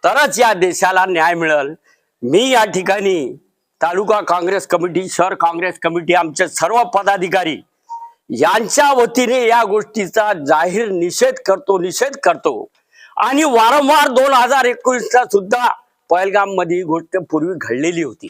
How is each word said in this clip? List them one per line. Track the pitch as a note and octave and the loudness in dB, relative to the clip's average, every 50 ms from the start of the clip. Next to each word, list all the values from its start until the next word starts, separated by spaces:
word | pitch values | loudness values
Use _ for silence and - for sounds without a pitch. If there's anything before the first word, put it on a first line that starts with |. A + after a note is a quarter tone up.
| - | 0
तरच | E3 G#3 C4 D4 C#4 - F#3+ | 0 2 2 0 0 2 2
या | B3 A3+ G#3+ | 2 2 2
देशाला | F3+ F3 F#3 E3+ - G3 F#3 F#3 F#3 F#3 | 2 0 -2 0 0 0 2 2 2 2
न्याय | F#3+ F#3 E3 D#3+ E3+ F3 | 2 2 2 2 2 2
मिळेल. | E3+ E3 D#3+ D#3 D3 C#3 C#3 D#3 _ _ _ _ _ _ _ _ _ - | 0 0 0 2 0 0 -2 -8 _ _ _ _ _ _ _ _ _ -6
मी | - D3 F#3+ A#3+ C4 | 0 2 2 2 4
या | C4 A#3+ A3 | 4 2 2
ठिकाणी | G#3 D#3+ F#3 F#3+ G3 F#3+ G#3 G3+ G3 F#3+ E3+ C#3 A#2 B2+ C#3+ _ _ _ _ _ _ _ _ - | 2 0 -4 -2 0 -2 0 0 0 0 0 -2 -6 -8 -12 _ _ _ _ _ _ _ _ -4
तालुका | E3 F3 F#3 G#3 F#3+ A3 G#3+ | -2 -2 -4 0 0 0 0
काँग्रेस | F#3 - E3+ F3+ E3+ F3 G3 F#3+ F#3 | 2 0 -2 0 0 -2 -2 -2 -2
कमिटी, | - - F3 E3 F3+ E3 E3 F#3+ F#3 | -2 -4 -2 -2 -2 -4 -4 -6 -6
शहर | - - E3+ F#3+ G3 | -2 0 0 0 0
काँग्रेस | - - E3 E3+ E3+ F3 F3+ F3 - | 0 -2 -2 -2 -2 -6 -6 -6 -4
कमिटी, | - E3+ E3 F3 E3+ D3+ E3+ | -4 -4 -4 -4 -2 0 0
आमचे | F3+ E3+ D#3+ C#3+ - F#3 D#3 | 0 0 -2 -2 -4 -4 -4
सर्व | - - D#3+ E3+ G#3+ A#3+ A#3+ | -2 -4 -4 0 2 0 0
पदाधिकारी | - - G3+ G3+ F#3+ G3+ G3 F3+ F3+ D#3+ F#3+ F3+ E3 C#3+ G2+ - _ _ _ _ _ - - - - _ _ _ _ | 2 0 0 0 0 0 0 -2 -2 -2 -2 -2 -2 -6 -8 -12 _ _ _ _ _ -16 -16 -16 -18 _ _ _ _
यांच्या | - A2+ C#3+ E3 F#3+ A3 A3+ G3 - C#4 C#4+ C#4+ C#4 | -2 0 2 2 2 0 -2 -2 0 2 2 4 4
वतीने | B3+ A#3+ A#3 A#3 - B3+ G3+ B3 C4 A#3+ | 2 2 2 2 0 0 0 0 0 2
या | A3 A3+ A#3+ A3+ | 2 2 2 2
गोष्टीचा | G3+ G3 G#3+ G3 - _ A3 G3+ E3+ - A3 G#3+ G#3+ G#3 E3+ C#3+ | 2 0 -4 -4 -4 _ -6 -6 -2 -2 -2 0 0 -2 -4 0
जाहीर | C3+ D#3 D#3 E3 F3+ F3 G#3 A#3 G#3+ | 0 2 2 2 -2 -2 -4 -4 -2
निषेध | F#3 F3 E3+ F3+ E3 - A#3+ C4 C4 C4 - | -2 -2 -4 -4 0 0 0 0 0 -2 -2
करतो, | - F#3+ F#3+ F#3+ - G3 F#3 | -2 -2 -2 0 -2 -2 0
निषेध | F3 F#3 E3+ - B3 C#4 C4+ - - | 0 -4 -2 -2 -4 -4 -4 -2 0
करतो. | - A3 - - D#3+ B2+ G#2 - - _ _ _ _ _ _ - - _ | 0 0 2 -2 -4 -4 -4 -10 -14 _ _ _ _ _ _ -20 -16 _
आणि | - G#3 A3+ C4+ C#4+ D#4+ | -2 -2 0 2 0 0
वारंवार | D4+ B3+ A3+ A3 A#3 B3+ D4 C#4+ C4+ D4+ D4+ D4 D4 | 2 4 4 4 4 4 2 4 4 4 4 4 2
दोन | B3 B3 C4 C#4 C#4 | 2 2 2 4 4
हजार | B3 A#3+ B3 C4+ C4+ B3+ | 4 4 4 2 2 2
एकोणीसला | B3 A#3+ A#3+ - B3 B3+ B3 G#3 - - B3 B3 | 0 -2 -2 -2 -2 -2 -2 -4 2 2 2 2
सुद्धा | - - G3+ F#3+ F#3+ A#3 B3 B3 A3+ - - _ _ _ _ _ _ | 2 0 -2 0 0 -4 0 0 -2 -2 -4 _ _ _ _ _ _
पहलगाममध्ये | E3 F3+ F#3+ G3 F#3+ G3+ G3+ G3 G3 F#3 F3+ E3 F3 | 0 0 0 0 0 0 0 0 -2 -4 -2 -2 -2
ही | F3+ F#3 | -4 -4
गोष्ट | D#3+ D#3 E3 D#3+ _ - F#3 E3+ _ | -4 -6 -6 -6 _ -6 -6 -6 _
पूर्वी | - D#3 D3 F3 F#3+ D3+ | -4 -4 -4 -4 -6 -8
घडलेली | - - B2 B2+ D3 E3+ F3+ E3 D#3+ | -8 -8 -6 -4 -4 -4 -2 -4 -6
होती. | C3+ G#2+ _ - | -6 -8 _ -20